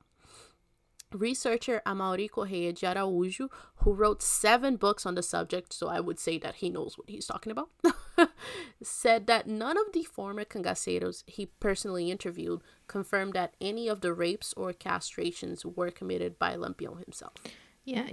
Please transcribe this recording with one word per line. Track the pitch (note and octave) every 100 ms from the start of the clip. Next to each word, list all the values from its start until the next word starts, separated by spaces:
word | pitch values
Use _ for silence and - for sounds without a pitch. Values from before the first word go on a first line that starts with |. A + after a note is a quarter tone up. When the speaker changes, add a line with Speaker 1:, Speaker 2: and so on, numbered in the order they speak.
| _ _ - - - _ _ _ _ - -
Speaker 1:
Researcher | F#3+ A3+ C4 B3 A3+ - A3
Amaury | G3 G3 F#3+ F#3 G#3
Correia | - G3 F#3 F3
de | F3 F#3
Araújo, | F#3 F#3+ F3 F#3 F#3 C4+ - - -
who | G#3+
wrote | G3+ G#3 G#3
seven | - - G#3+ A#3 C4+ A#3
books | G3+ G#3
on | F#3 F3+
the |
subject, | E3+ E3+ E3 F3+ -
so | - E3
I | F3
would | F3 E3
say | - D#3+
that | - -
he | F3+
knows | F3+ - -
what | -
he's | G#3 -
talking | F#3 A3
about, | A3+ D#4 - E4+ - - -
<laughs> | E4 - - F#4+ D#4+ -
said | - - A#3+ A3+ G#3
that | A3+ -
none | G#3+ A#3+ F4+
of | G#4+
the | F4
former | D#4+ - G3 G#3
cangaceiros | - G#3+ F3+ F#3 - F3 F3+ F3 -
he | - G3
personally | - G#3 F#3+ G3+ F3+ F3
interviewed | F#3+ F3+ F3 E3 E3+ - - -
confirmed | G3+ F#3+ G3 G3
that | F#3+ F3 -
any | F#3+ A3+ A3+
of | G3+
the | F3+
rapes | E3+ E3+ G3+ - -
or | F#3
castrations | F3 F3+ F3+ - - F3 E3+ - E3+
were | F3 F3 F3
committed | - F#3 F3+ F3 E3+
by | F3
Lampião | F3 - - - E3
himself. | - - - - - - - _
Speaker 2:
Yeah, | C4+ B3 B3+